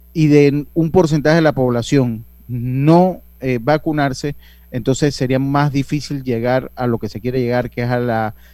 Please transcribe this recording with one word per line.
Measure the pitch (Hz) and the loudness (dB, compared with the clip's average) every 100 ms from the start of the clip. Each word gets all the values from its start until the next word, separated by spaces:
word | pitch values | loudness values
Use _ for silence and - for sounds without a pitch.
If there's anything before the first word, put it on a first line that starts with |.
| - | -10
Y | 170 156 | 0 4
de | 147 143 143 143 | 6 6 2 -4
un | - 160 | -2 0
porcentaje | 185 160 156 143 165 | 2 2 2 2 4
de | |
la | 156 | 2
población | 131 127 120 117 143 123 110 - - - | 2 0 0 0 0 0 -2 -12 -20 -12
no, | 123 123 131 147 170 185 170 - - | -8 -4 0 4 6 4 0 -12 -8
eh, | 131 123 | -4 -2
vacunarse, | 117 151 160 151 139 131 147 139 - - - | 0 0 0 -2 -2 -2 -6 -8 -14 -20 -12
entonces | 123 117 131 147 - | -6 -2 0 0 -2
sería | 127 131 | -2 0
más | 139 143 147 | 0 0 0
difícil | 139 131 151 - 143 | -2 -4 -6 -6 -8
llegar | 127 113 120 131 131 - | -4 -4 0 -2 -4 -6
a | 123 | -4
lo | 117 | -4
que | 107 | -6
se | 107 | -8
quiere | 117 127 | -6 -4
llegar, | 120 123 120 | -2 -2 -4
que | - | -6
es | 120 | -4
a | 123 | -2
la | 123 113 110 - - | -2 -2 -4 -8 -18